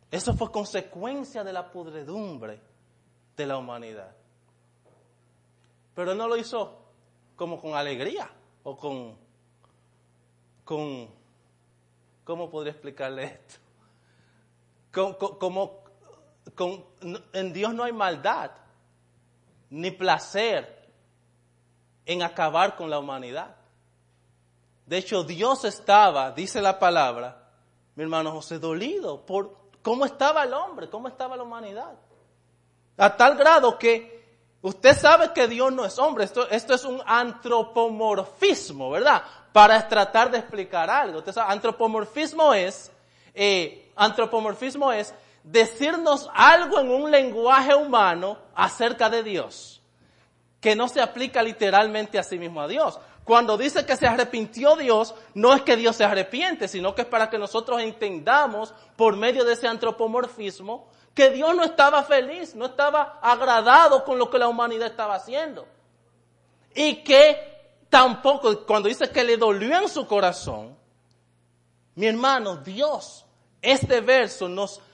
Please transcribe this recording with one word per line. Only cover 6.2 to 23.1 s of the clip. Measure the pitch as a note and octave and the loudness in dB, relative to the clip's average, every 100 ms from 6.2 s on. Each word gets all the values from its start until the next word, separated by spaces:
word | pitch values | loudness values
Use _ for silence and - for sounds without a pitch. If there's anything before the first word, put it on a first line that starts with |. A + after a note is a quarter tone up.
| A3+ | -6
lo | A#3 | -6
hizo | A#3 A#3 F#3+ - _ _ _ _ _ _ | -6 -10 -10 -14 _ _ _ _ _ _
como | E3+ E3 | -12 -12
con | D#3+ | -10
alegría | D3 C#3+ B2 D#3 F#4+ - _ _ _ | -8 -8 -8 -10 -10 -14 _ _ _
o | C#3 C3 | -20 -14
con, | D3 C3+ A#2+ A2+ _ _ _ _ _ _ _ _ _ _ _ _ _ _ | -12 -12 -14 -20 _ _ _ _ _ _ _ _ _ _ _ _ _ _
con, | - D#3 D3+ C3 A2+ _ _ _ _ _ _ _ _ _ _ _ | -14 -10 -10 -12 -18 _ _ _ _ _ _ _ _ _ _ _
¿cómo | - E3+ E3 | -16 -14 -12
podría | D3+ D3 | -12 -12
explicarle | D3+ C#3+ C#3 C3+ C3+ | -14 -20 -14 -14 -12
esto? | C#3 - _ _ _ _ _ _ _ _ _ _ _ _ _ _ _ | -16 -18 _ _ _ _ _ _ _ _ _ _ _ _ _ _ _
Con, | F#3 F#3+ | -6 -6
con, | F#3+ G3 G3+ | -6 -12 -8
como, | F#3 F#3 F#3+ - _ _ _ _ _ _ - | -8 -8 -10 -12 _ _ _ _ _ _ -20
con, | - F3+ F#3+ - _ E3+ G3 - | -10 -8 -8 -18 _ -18 -18 -14
en | F#3+ F#3+ | -10 -10
Dios | E3 G#3+ | -8 -8
no | A#3 | -6
hay | A#3+ | -8
maldad | A3+ F#3+ D#3 F#3 A#3+ C#3+ - _ _ _ _ _ _ _ _ _ _ _ | -6 -6 -4 -4 -6 -8 -16 _ _ _ _ _ _ _ _ _ _ _
ni | D3 F#3 | -10 -10
placer | F#3 F3+ D#3 - G3 A3+ F3 - - _ _ _ _ _ _ _ _ _ _ _ _ - | -4 -2 -2 -2 -4 -2 -4 -6 -18 _ _ _ _ _ _ _ _ _ _ _ _ -10
en | F3 | -6
acabar | E3+ F3 D#3+ D#3+ G3+ | -6 -4 -2 0 -2
con | - E3 | -2 -8
la | D3 | -8
humanidad. | C#3+ | -8